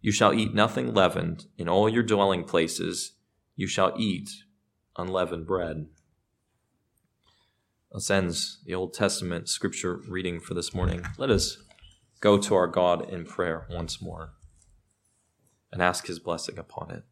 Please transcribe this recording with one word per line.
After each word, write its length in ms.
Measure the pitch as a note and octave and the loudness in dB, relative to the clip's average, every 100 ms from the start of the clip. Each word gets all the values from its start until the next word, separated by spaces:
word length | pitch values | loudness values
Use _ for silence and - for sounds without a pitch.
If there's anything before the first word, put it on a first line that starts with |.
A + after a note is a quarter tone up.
You 120 | A2 | 0
shall 200 | G#2 G#2+ | 6 6
eat 200 | G#2+ A2 | 6 2
nothing 400 | G#2+ A2 - B2 | 4 2 2 0
leavened. 540 | G#2+ F#2 F2 E2 E2 - - | 4 4 4 -4 -6 -12 -8
In 100 | E2+ | 2
all 220 | F#2 A2 | 4 4
your 140 | A2+ | 2
dwelling 420 | A2+ G#2+ G2 F#2 E2 | 2 4 4 2 2
places 720 | E2+ E2 - F2 F2 - _ _ _ _ - | 2 2 -2 -4 -4 -8 _ _ _ _ -8
you 100 | F#2 | -4
shall 260 | - F#2+ - | 2 2 2
eat 320 | A2 F2+ - - _ _ _ _ _ - | -2 -2 -6 -16 _ _ _ _ _ -8
unleavened 500 | F2+ F#2 F2 F2 D#2+ | -4 -2 -2 -4 -2
bread." 420 | F#2+ E2+ D#2 D2+ _ _ _ _ _ _ _ _ _ _ _ _ _ _ _ _ _ _ _ _ | -2 -2 -6 -10 _ _ _ _ _ _ _ _ _ _ _ _ _ _ _ _ _ _ _ _
Thus 180 | G2+ - | -10 2
ends 520 | G2 F2+ D#2+ - - - | 2 2 -2 -6 -10 -8
the 80 | |
Old 200 | F#2 F#2 | -6 -6
Testament 560 | - G2+ - F#2 E2+ - | 0 0 0 -4 -6 -6
scripture 500 | - G2+ - F#2 F2 - | -4 -4 -2 -6 -6 -8
reading 320 | F#2 F2+ E2+ | -6 -4 -6
for 140 | - | -6
this 200 | F2+ E2 | -6 -6
morning. 320 | F#2 F2+ F2 F2 - | -2 -2 -2 -6 -6
Let 120 | C3+ | 2
us 280 | G#2+ - - - _ - _ _ _ | 2 2 -6 -20 _ -20 _ _ _
go 160 | G#2 G2+ | 4 6
to 180 | G2+ F#2+ | 6 4
our 120 | F2+ | 4
God 420 | E2+ F2+ F2 - | 2 2 2 -2
in 160 | F#2 E2 | -8 -8
prayer 420 | - F2 E2 - | -4 -2 -4 -6
once 320 | F2 E2 - | -8 -6 -8
more 340 | E2+ E2 D#2+ - - _ _ _ _ _ _ _ _ _ _ _ _ | -10 -12 -14 -18 -20 _ _ _ _ _ _ _ _ _ _ _ _
and 120 | F2+ | 0
ask 260 | F2+ F2 - | 0 0 -8
his 120 | E2 | -10
blessing 380 | - E2+ - - | -6 -6 -6 -12
upon 340 | - - D#2+ | -14 -14 -12
it. 120 | E2 - | -14 -16